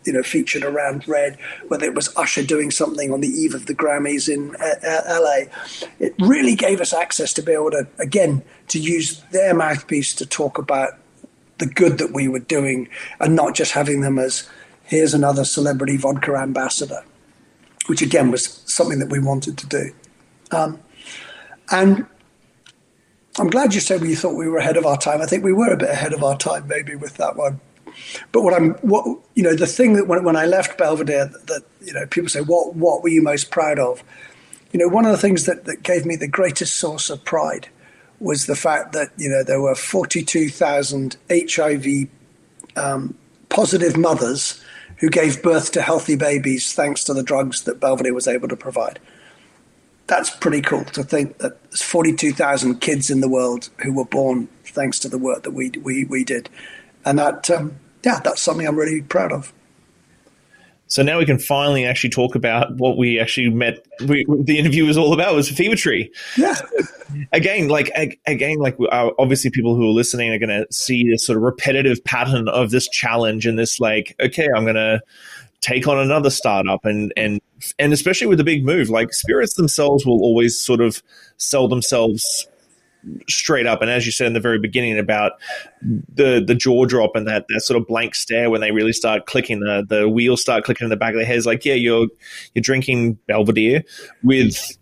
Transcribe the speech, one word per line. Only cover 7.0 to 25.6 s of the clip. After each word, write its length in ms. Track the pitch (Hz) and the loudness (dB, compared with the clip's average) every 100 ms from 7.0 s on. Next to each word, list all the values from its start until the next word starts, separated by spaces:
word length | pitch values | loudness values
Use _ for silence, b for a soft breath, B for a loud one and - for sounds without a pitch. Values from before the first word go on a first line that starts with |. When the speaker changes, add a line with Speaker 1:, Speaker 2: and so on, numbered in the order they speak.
| 180 - 147 | -2 -4 -4
Speaker 1:
to 80 | - | -4
be 100 | 151 | 0
able 200 | 156 151 | 0 2
to, 140 | 147 135 - | -2 -6 -8
again, 440 | 156 202 170 139 b b - | -2 2 2 2 b b -6
to 100 | 165 | -4
use 440 | 156 170 156 - - | 0 -2 -2 -8 -4
their 200 | 185 190 | 0 2
mouthpiece 600 | 165 156 147 - 151 135 | 2 0 -2 -2 -2 -2
to 120 | - 135 | -6 -8
talk 320 | - 147 - | -4 -4 -4
about 320 | 139 139 131 - _ _ - _ _ - | -2 -2 -2 -6 _ _ -20 _ _ -8
the 80 | 151 | -6
good 320 | - 170 139 | 2 2 2
that 140 | 156 | -4
we 160 | 139 135 | -2 -2
were 100 | 131 | -4
doing 500 | 123 151 139 127 120 B B B | -2 0 0 -2 -6 B B B
and 140 | - | 2
not 200 | 160 143 | 4 2
just 180 | - 160 | 0 -2
having 300 | 143 147 143 | 0 0 0
them 160 | 139 135 | 0 0
as, 300 | 131 - - B B B | 0 -4 -8 B B B
"Here's 300 | - 156 156 | -2 2 4
another 300 | 151 143 139 | 4 2 2
celebrity 520 | 131 - 143 135 139 135 | -2 -2 -2 -2 -2 0
vodka 400 | 135 139 - 139 | 0 -2 -2 -2
ambassador," 680 | 135 131 127 - 139 - - _ _ _ _ _ _ _ - | -2 -4 -4 -4 -6 -10 -14 _ _ _ _ _ _ _ -4
which 160 | 135 | -2
again 280 | 143 156 127 | 2 4 4
was 320 | 123 - - | 2 -4 -10
something 360 | - - - 143 | -8 -2 0 0
that 80 | 127 | -2
we 100 | 143 | -2
wanted 400 | 135 139 - 143 | 0 -2 -4 -10
to 80 | 139 | -6
do. 260 | 143 - - _ _ _ _ _ | -6 -6 -12 _ _ _ _ _
Um, 280 | 165 156 156 _ B B B B B B B - | -2 -2 -6 _ B B B B B B B -2
and 340 | 185 196 196 - _ _ _ _ _ - _ _ _ _ _ _ - | 4 4 4 0 _ _ _ _ _ -20 _ _ _ _ _ _ -4
I'm 120 | 185 | 2
glad 240 | 170 240 | 4 4
you 60 | 196 | 2
said 200 | - 185 | 0 -2
we 140 | 165 | 0
thought 200 | 151 180 | -2 -2
we 140 | 165 165 | -2 -2
were 100 | 165 | 0
ahead 180 | 165 165 | 2 2
of 100 | 160 | 2
our 100 | 139 | 0
time. 240 | 147 147 | 0 -2
I 60 | 156 | 0
think 160 | 185 | 0
we 100 | 190 | 2
were 200 | 190 | 2